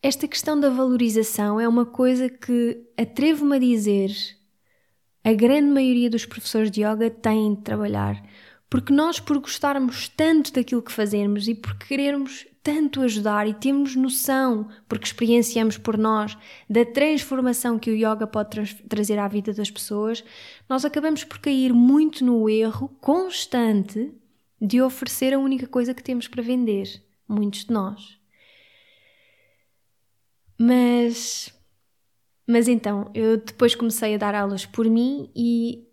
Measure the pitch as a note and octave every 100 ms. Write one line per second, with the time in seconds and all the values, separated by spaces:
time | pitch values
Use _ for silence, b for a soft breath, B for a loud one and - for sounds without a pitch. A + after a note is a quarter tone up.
0 | C#4 C4 D4 - - D4+ C#4+ B3+ C4 B3+
1 | A#3 A3 A3 - G#3 G#3+ A#3 A#3 A#3+ A#3+
2 | B3+ B3+ B3+ B3+ - A#3+ A#3 A#3 - -
3 | A3+ - D4 D4+ D4 C#4 B3 A#3 G#3 G3+
4 | G3 G3+ - - _ _ _ _ _ _
5 | _ _ A3 A3 A#3 C#4+ C#4+ C#4 C4 B3
6 | A#3+ A3+ - - - A3+ A3 G#3 G#3 G#3+
7 | A3+ A3+ A3+ A3 G#3+ G3+ G#3 G#3+ G#3 G#3
8 | G3+ G3+ B B B B _ B3+ - C#4
9 | D#4+ E4+ - C#4+ C#4+ - C#4+ C#4 B3+ B3
10 | - - D#4 D#4+ C#4 C4 A#3+ B3 A3+ -
11 | G#3 G#3 G3+ G3+ G#3 A3+ - - - C#4
12 | C#4 C#4+ C4+ - - _ - D4+ D4+ -
13 | B3+ G#3 G#3 G#3 G#3+ G#3+ C4 C#4 C#4 C4
14 | C4 B3+ - C4+ C4 A3 G#3+ B _ A3
15 | - - A#3 A#3 A#3 A#3 A3 G#3 - G#3+
16 | A3 A3 G#3+ - B B B A3 A#3 A#3+
17 | D4+ D4+ - C4 B3+ B3 B3 A#3 A3+ A3
18 | A3 G#3+ G#3+ G#3+ G#3+ G#3+ G#3 - - G#3
19 | G#3 G#3 G3+ G#3 G3+ G#3 G3+ - - G#3
20 | G#3+ A3+ B B B B _ C4 C#4+ D4
21 | D4+ D4+ - - - C4+ B3+ A#3+ A#3+ C#4+
22 | D#4 - B3+ A#3 A3 A3 A3 - C4+ -
23 | - E4 F#4+ - - B3+ A#3 G#3 G3 G#3+
24 | C4 - _ _ _ _ G#3 A#3+ C4 C4
25 | B3 - C4 C#4 C4+ C4 B3+ B3+ A#3+ B3+
26 | - B3+ - B3 A#3 B3+ A#3 G3+ F#3+ -
27 | _ _ _ G#3 G#3 G3+ - A3 F#3+ G#3
28 | - _ _ b b b b b b b
29 | b b b b b b b b _ _
30 | _ _ _ _ _ _ A#3 B3 B3 A#3+
31 | A#3+ A#3 - - - _ _ _ _ _
32 | _ _ _ _ - A#3 A#3 A#3 G#3+ G3+
33 | G3+ A3 A3 A3+ A3 - A#3+ - A#3 G#3+
34 | A3 G#3 G#3 G#3 G3+ F#3+ - - A3+ A3+
35 | B3 C#4+ - - A#3 A#3 A#3 A#3+ -